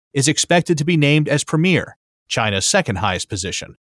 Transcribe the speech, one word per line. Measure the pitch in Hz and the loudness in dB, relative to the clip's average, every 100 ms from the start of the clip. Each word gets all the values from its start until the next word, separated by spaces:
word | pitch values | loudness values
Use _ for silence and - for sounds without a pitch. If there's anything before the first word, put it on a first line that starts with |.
| _ | _
is | 139 135 | -2 0
expected | 147 - 175 170 160 | 0 2 2 2 -2
to | 151 | 0
be | 165 | 2
named | 143 151 151 | 4 4 2
as | 143 | -2
premier, | - 156 180 165 - - _ _ - | 0 0 2 2 -2 -12 _ _ -8
China's | - 110 98 - | -2 0 0 0
second | 202 160 92 | 0 0 -2
highest | 104 90 - | -2 -2 -6
position, | 101 92 - 87 - _ | -8 -6 -8 -10 -18 _